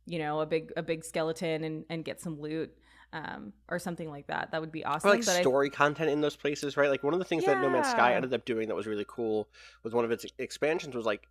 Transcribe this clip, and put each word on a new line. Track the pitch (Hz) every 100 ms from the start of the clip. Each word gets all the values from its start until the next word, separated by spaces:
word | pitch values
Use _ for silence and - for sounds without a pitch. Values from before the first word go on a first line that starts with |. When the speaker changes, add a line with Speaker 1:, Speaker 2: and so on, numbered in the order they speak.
| -
Speaker 1:
you | 165
know, | 151 151
a | 156
big, | 160 160 -
a |
big | 160 160
skeleton | - 180 160 160 165 156
and, | 160 156 156
and | 165 156
get | -
some | 180 151
loot, | 151 160 156 - _ - -
um, | 165 147 - 208 - -
or | 175
something | 180 170 165
like | 143 -
that. | - -
That | 160
would | 160
be | 156 -
awesome. | 151 196
Speaker 2:
Or, | 208
like, | 220
Speaker 1:
but | 180
I |
Speaker 2:
story | 180 135 143
content | - 143 147 160
in | 147
those | 147 -
places, | 143 147 143 135
right? | 143
Like, | 135
one | 143
of | 175
the | 180
things | 165 185
that | 135
No | 139
Man's | 127 120
Sky | - 120
Speaker 1:
Yeah. | 101
Speaker 2:
ended | 127
up | 120 -
doing | 113 110
that | 101
was | 107
really | 104 101
cool | - 113 107 104 - - -
with | 117
one | 117 117
of |
its | 113 - -
expansions | 127 - 147 170 165 123
was, | 110
like, | 104 -